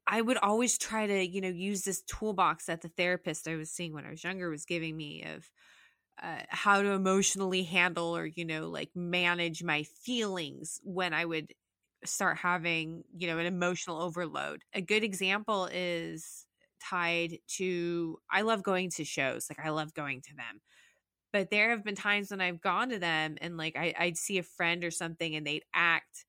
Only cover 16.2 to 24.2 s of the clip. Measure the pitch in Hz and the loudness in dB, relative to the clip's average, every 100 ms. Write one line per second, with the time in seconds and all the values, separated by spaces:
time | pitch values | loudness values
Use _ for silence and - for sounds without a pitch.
16.2 | - - - _ _ _ - 185 170 170 | -10 -16 -18 _ _ _ -4 0 2 2
17.2 | 170 165 - - 185 175 170 170 165 160 | 0 -4 -8 -4 0 0 0 0 -2 -6
18.2 | - 190 220 220 196 185 180 - 151 - | 0 2 4 2 4 2 2 -2 -4 0
19.2 | 135 - - 147 156 156 151 - 143 131 | 0 0 -4 -6 -2 -2 -2 -4 -4 -6
20.2 | - 147 117 104 - _ _ _ _ _ | -10 -10 -8 -8 -16 _ _ _ _ _
21.2 | _ 208 190 208 220 233 208 196 202 202 | _ 0 2 4 4 4 0 -2 2 2
22.2 | 202 196 180 170 196 180 254 220 175 160 | 0 -2 -2 0 0 2 0 0 2 2
23.2 | 156 151 165 170 156 143 165 165 175 170 | 2 -2 -6 -4 -4 0 0 2 0 0